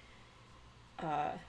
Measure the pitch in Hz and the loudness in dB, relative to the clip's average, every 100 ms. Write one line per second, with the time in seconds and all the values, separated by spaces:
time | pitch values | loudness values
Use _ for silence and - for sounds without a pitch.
0 | - - - - - - - - - - | -14 -14 -14 -16 -16 -14 -14 -14 -12 0
1 | 165 147 147 180 | 4 6 6 2